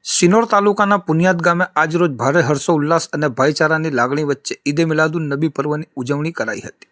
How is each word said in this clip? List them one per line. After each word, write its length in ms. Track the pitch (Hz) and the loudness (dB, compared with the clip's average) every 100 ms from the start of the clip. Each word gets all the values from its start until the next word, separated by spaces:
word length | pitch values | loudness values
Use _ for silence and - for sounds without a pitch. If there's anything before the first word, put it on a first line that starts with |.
| - - | -2 2
શિનોર 280 | 175 214 226 | 4 4 4
તાલુકાના 500 | 208 208 202 202 202 | 2 2 2 2 0
પુનિયાદ 440 | 175 160 180 175 | 0 2 2 2
ગામે 220 | 170 170 180 - | 0 0 -2 0
આજરોજ 340 | 160 165 170 | 0 2 0
ભારે 320 | 123 131 160 | 0 0 2
હર્ષોલ્લાસ 680 | 139 143 - 160 147 165 - | 2 0 0 0 2 0 0
અને 200 | 151 151 | -4 -4
ભાઈચારાની 600 | 117 139 147 156 156 156 | 0 0 2 0 0 -2
લાગણી 340 | 131 127 143 | -2 0 0
વચ્ચે 360 | 147 139 - - 143 | -2 -4 -6 -8 -4
ઈદે 180 | 147 | -2
મિલાદુન 380 | 165 156 160 165 | 0 2 0 -2
નબી 260 | 151 139 156 | -4 -2 -2
પર્વની 400 | - 147 151 160 - | -2 -4 -4 -6 -10
ઉજવણી 360 | 123 143 156 | -4 -4 -4
કરાઈ 280 | - 113 101 | -4 -6 -6
હતી. 280 | - _ - | -12 _ -20